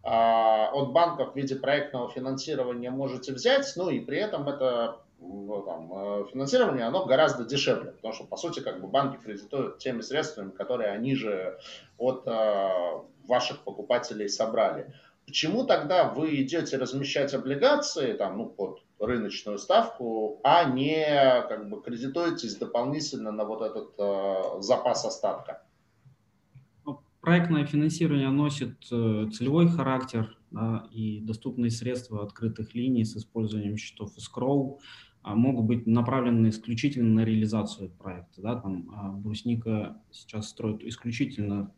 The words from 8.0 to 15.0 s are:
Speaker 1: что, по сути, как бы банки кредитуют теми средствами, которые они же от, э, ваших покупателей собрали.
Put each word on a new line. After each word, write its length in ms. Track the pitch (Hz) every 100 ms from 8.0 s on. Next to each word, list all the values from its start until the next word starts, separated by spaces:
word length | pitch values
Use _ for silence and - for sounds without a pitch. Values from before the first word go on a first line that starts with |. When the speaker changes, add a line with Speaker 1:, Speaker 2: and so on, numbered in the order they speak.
| 110
Speaker 1:
что, 100 | 110
по 120 | - 98
сути, 240 | 170 -
как 200 | 107 92
бы 60 | 95
банки 320 | 127 139 -
кредитуют 580 | 110 101 95 139 113 -
теми 240 | 135 120
средствами, 480 | 113 147 147 - 95
которые 400 | - 98 123 107
они 260 | 101 123 135
же 420 | 110 98 92 - - - - _
от, 240 | 123 131 -
э, 420 | 113 110 101 98 92 87 78 - _ -
ваших 380 | 123 - -
покупателей 640 | - 101 104 123 - 107 104
собрали. 640 | - 110 113 101 - - -